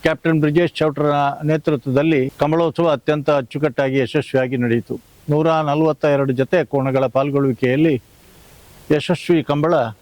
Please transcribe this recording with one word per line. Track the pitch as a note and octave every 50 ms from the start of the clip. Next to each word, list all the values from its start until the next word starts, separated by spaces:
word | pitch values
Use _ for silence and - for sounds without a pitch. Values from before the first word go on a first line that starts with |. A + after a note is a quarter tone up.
ಕ್ಯಾಪ್ಟನ್ | - E3 D#3 - _ E3 E3 D#3
ಬ್ರಿಜೇಶ್ | D3+ D3+ D3 E3+ F3 D#3+
ಚೌಟ್ರ | - - D#3 D#3 C#3 D3+ D3 D3 C#3+ C#3+ C#3+ C#3 C#3+ - D#3
ನೇತೃತ್ವದಲ್ಲಿ | D3+ D#3 D#3 - - D3+ B2+ - C#3 B2+ C3+ D3 E3 D#3+ C#3 B2+ C3+ - -
ಕಂಬಳೋತ್ಸವ | - D3 D#3 E3 E3+ D#3+ - - E3+ E3
ಅತ್ಯಂತ | D3 B2+ _ - D3+ D3+ C3+ D#3
ಅಚ್ಚುಕಟ್ಟಾಗಿ | D3 C#3+ B2+ - - C#3+ D3 D3+ A#2 - C#3 C3+ C3 C#3
ಯಶಸ್ವಿಯಾಗಿ | B2+ A2+ - D#3 C#3 - - C3+ C3 B2+ C3
ನಡೆಯಿತು. | B2+ B2 A#2+ A2+ A#2+ - - - A#3+ _ _ _ - - -
ನೂರ | D3 D3+ D#3 D#3+
ನಲವತ್ತ | D#3+ D#3 D#3 D3 C#3+ D3+ D#3+ D#3+ D3+ _ -
ಎರಡು | D3+ C#3+ C#3 C#3 C3+
ಜೊತೆ | B2+ B2 C3+ - - F3+ D3
ಕೋಣಗಳ | - - C#3 C3 C3+ C3 C3+ C3
ಪಾಲ್ಗೊಳ್ಳುವಿಕೆಯಲ್ಲಿ | B2 - C3+ C3+ C#3+ C#3 C#3+ C#3 C3+ A#2+ - - B2 B2+ C#3+ D#3 E3 C#3+ A#2 _ _ _ _ - - - - - - - - - - - - - - D3+
ಯಶಸ್ವಿ | D3+ - - F3+ - - - F3 E3 C3+
ಕಂಬಳ | - D3 D3 D3+ D#3+ F3 D3+ B2 A2+ G#2+ _